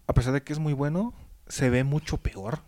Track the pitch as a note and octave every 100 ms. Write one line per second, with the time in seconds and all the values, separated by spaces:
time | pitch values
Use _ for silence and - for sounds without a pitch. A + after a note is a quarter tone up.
0 | - C3 B2+ C#3 - D3+ D3+ C#3 C#3+ E3+
1 | A#3+ - - - - - C3 B2 C3+ D3+
2 | - - - - G#2+ D#3